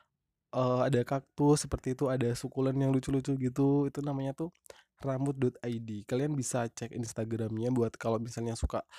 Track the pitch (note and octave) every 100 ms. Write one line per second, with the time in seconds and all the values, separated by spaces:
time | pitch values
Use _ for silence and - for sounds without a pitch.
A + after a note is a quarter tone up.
0 | _ _ _ _ _ A#2+ B2+ B2+ B2+ B2
1 | A#2+ C3+ - - D3 D3 - B2+ C3 B2
2 | C3 C3 A#2+ A#2+ C3 C3+ C3 C3+ C3+ C3+
3 | C3 C3+ C3 C3+ B2+ C3 C#3 C#3+ C#3 C#3+
4 | D3 C3+ C3+ C3+ E3 - - - _ _
5 | C3+ C3 C#3 C3+ B2 - A#2+ A#2 A2+ G#2
6 | - B2 D3 D3 A#2+ B2+ A#2 - A#2 -
7 | A#2 - A2+ A2 A2 A2 A#2+ B2+ A2+ -
8 | A#2 A2+ A#2 A#2 A#2 A2 - G#2+ -